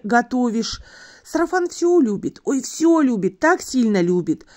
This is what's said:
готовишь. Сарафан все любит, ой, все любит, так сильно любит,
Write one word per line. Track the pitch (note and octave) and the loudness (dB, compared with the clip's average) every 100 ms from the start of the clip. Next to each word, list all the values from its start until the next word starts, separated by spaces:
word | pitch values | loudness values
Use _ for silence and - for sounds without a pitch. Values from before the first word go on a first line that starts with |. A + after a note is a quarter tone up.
готовишь. | G#3 A#3+ A#3+ B3+ B3 A3+ - - - - - - | 0 0 0 -2 -2 -2 -6 -8 -16 -20 -20 -20
Сарафан | - D#4+ E4+ F#4 F4 | -8 -4 -2 -2 -4
все | - E4+ F4 | -2 2 4
любит, | A#3+ G3+ - - | 2 0 -6 -8
ой, | - C4+ | -4 -4
все | A#3+ - D#4+ E4 | -4 -2 2 4
любит, | C4+ A3+ F3+ - | 2 0 -2 0
так | D#4 F#4 | 0 0
сильно | - C4 A3+ G3+ | -2 0 2 2
любит, | F3 F3+ D#3+ - - | 2 0 -2 -6 -6